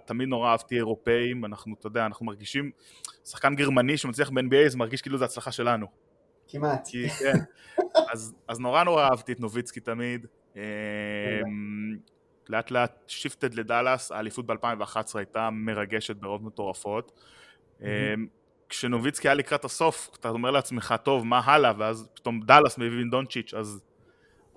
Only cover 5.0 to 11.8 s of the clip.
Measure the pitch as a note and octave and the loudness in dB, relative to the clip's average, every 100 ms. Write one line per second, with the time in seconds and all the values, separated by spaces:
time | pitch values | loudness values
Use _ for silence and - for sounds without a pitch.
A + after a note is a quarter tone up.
5 | C3+ C3+ B2 - B2+ A#2+ B2 A#2 G2+ _ | -4 -2 -2 -4 -8 -2 0 0 -2 _
6 | _ _ _ _ _ C#3+ D3+ C3+ - B2 | _ _ _ _ _ -4 -2 -2 -4 -6
7 | A#2+ - C3+ C3+ - _ - - F#4 D#4+ | -6 -2 2 2 0 _ -6 -4 2 2
8 | D#4+ A2+ A2 - - A#2 B2 D#3 F3 E3 | 2 -2 -10 -14 -10 -6 2 4 4 6
9 | C#3 A#2+ - B2 A2+ A#2 A#2+ - A#2 A#2 | 4 4 0 -6 -4 -4 -6 -8 -6 -4
10 | A#2+ A#2+ A#2 _ _ G2+ G#2+ G#2 G#2+ G#2 | -4 -6 -10 _ _ -12 -10 -8 -6 -6
11 | G#2 G#2 G#2 G#2 G#2 G#2 G#2 G#2 | -6 -4 -2 -2 -4 -6 -8 -8